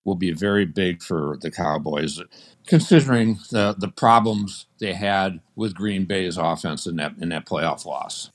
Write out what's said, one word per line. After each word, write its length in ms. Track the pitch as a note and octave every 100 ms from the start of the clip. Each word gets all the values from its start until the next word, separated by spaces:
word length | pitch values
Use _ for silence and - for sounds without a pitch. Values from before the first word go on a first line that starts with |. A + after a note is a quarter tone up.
will 120 | G2 F#2
be 160 | F#2
very 340 | D#2+ G2+ G2+ F#2
big 340 | G2 F2+ E2+
for 380 | - E2+ D2 D2
the 120 | D#2
Cowboys, 680 | - F2 D2+ D2+ D2+ D#2 D#2 - - - _ -
considering 720 | E3 - F3 C#3 A#2+ A2+ G#2+ -
the, 260 | A2 G2+ G2
the 100 | F2+
problems 800 | - A#2+ A#2 A2 G#2+ G2 - - _
they 120 | G#2
had 480 | F2+ G2+ G2 F#2+ E2+ - -
with 180 | A2
Green 300 | F2+ G#2 F#2+
Bay's 320 | F#2 F#2+ F2+ F2
offense 500 | E2 D#2+ F2 D#2 F#2
in 100 | E2
that, 180 | D2 -
in 80 | E2+
that 180 | D#2 -
playoff 400 | E2+ D#2+ C#2+ E2
loss. 440 | C#2 - - -